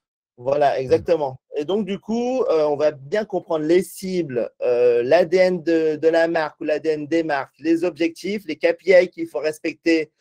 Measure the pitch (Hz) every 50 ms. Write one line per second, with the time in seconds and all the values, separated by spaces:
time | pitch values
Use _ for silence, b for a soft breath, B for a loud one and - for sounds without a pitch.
0 | _ _ _ _ _ _ _ - 123 131 139 147 147 139 101 131 135 127 160 -
1 | - - 170 156 147 131 131 - _ _ - 143 151 143 190 220 208 175 202 170
2 | - - 220 233 240 247 262 262 214 - 160 160 151 151 147 135 151 151 147 135
3 | 135 143 185 214 220 - 196 175 - - 165 156 151 156 175 185 185 - - -
4 | 190 185 185 180 165 139 123 117 107 - - _ - 123 123 120 123 123 120 120
5 | 120 127 156 175 185 156 170 185 185 185 185 175 147 165 165 160 160 156 156 151
6 | 151 160 165 165 165 165 170 165 156 147 - _ 156 151 151 143 139 160 156 151
7 | 151 143 165 165 160 156 147 139 127 - _ _ 135 160 165 165 170 180 160 139
8 | 170 165 165 - - 190 208 220 - 156 151 - - 170 170 - _ 180 190 180
9 | 180 180 - 165 165 165 - 147 143 156 151 - - 165 151 - _ 165 165 160
10 | 151 - _ _